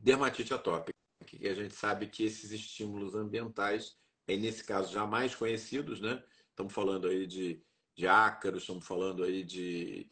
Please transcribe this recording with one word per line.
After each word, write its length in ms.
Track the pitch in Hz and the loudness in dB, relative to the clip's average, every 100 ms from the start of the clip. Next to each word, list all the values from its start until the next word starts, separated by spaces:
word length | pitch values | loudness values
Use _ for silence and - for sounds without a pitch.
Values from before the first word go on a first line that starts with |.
dermatite 540 | 110 131 135 117 113 127 | 6 6 6 2 -2 -2
atópica, 420 | 101 82 - - _ _ - | 0 0 -2 -10 _ _ -20
que 200 | - 101 | -4 -2
a 60 | |
gente 220 | 95 101 - | -2 -4 -2
sabe 320 | 104 101 107 | 0 0 -2
que 160 | - | 0
esses 280 | 110 - 104 | 0 0 -6
estímulos 640 | 107 - - 107 101 98 | -8 -8 -8 -6 -6 -4
ambientais, 840 | 104 107 113 117 - 101 107 110 - _ _ - | -4 -4 -4 -4 -2 0 0 -2 -14 _ _ -2
é 120 | 98 | 0
nesse 260 | 110 110 | 0 -2
caso 300 | - 98 92 | -2 0 0
já 120 | 98 104 | 0 0
mais 300 | 113 127 - | 2 0 0
conhecidos, 640 | 113 113 - 135 151 98 | -2 -2 -2 -4 -4 -4
né? 240 | 107 127 - _ _ | -4 -4 -8 _ _
Estamos 220 | - 98 | -8 -6
falando 380 | 107 95 95 90 | 0 0 2 2
aí 180 | 92 92 | 0 0
de, 340 | 92 90 80 - _ _ | -4 -4 -4 -10 _ _
de 140 | - 90 | -2 6
ácaros, 540 | 101 107 - 98 92 | 8 8 4 -2 -2
estamos 260 | - 90 - | -4 -8 -4
falando 340 | 90 95 92 | -2 0 0
aí 220 | 90 95 | 0 0
de, 640 | 90 90 90 87 90 92 - | -4 -6 -4 -4 -4 -8 -12